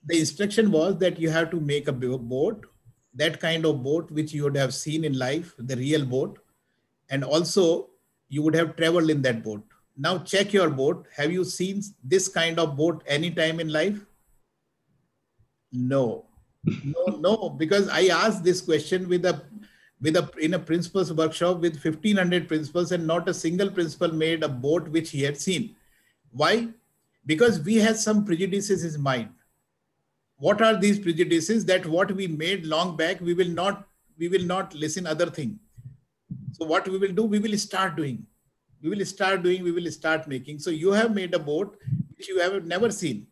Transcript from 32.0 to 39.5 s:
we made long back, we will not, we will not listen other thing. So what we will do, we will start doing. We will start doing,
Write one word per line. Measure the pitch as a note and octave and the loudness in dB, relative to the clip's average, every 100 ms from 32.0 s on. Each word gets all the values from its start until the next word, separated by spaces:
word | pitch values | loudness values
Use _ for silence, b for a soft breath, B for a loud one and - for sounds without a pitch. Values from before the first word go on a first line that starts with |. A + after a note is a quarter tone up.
| G3 | 0
we | F#3+ F#3+ | -2 -4
made | D3 E3 G3 D#3 | -4 -2 -4 -2
long | D#3 F#3 D#3 | -2 -2 -2
back, | D#3+ F#3 | -2 -2
we | F3 | -2
will | F3 F3 | 0 0
not, | E3+ F#3+ G3+ - _ _ - | 0 -2 -4 -12 _ _ -8
we | E3+ | -2
will | F#3 | 0
not | F3 F#3 F#3 C#3+ | 0 -4 -4 -6
listen | D3+ F#3+ E3+ | -6 -4 -4
other | D#3 E3+ | -2 -2
thing. | D#3+ B2 - _ - - - _ _ _ - - | -2 -8 -8 _ -20 -20 -20 _ _ _ -12 -12
So | - D#3+ | -8 0
what | F3 F#3+ | 0 0
we | F#3+ | -2
will | G3 | 0
do, | F3+ | 0
we | A3+ G#3 | 2 2
will | G#3+ G#3 | 0 -2
start | - F#3 F#3+ D#3 | -2 -2 -2 -2
doing. | C#3+ A2+ - _ _ _ _ _ | -6 -6 -12 _ _ _ _ _
We | D3+ | -4
will | G3+ F#3 | -4 -4
start | - F#3+ F#3+ | 0 0 2
doing, | F3+ | 2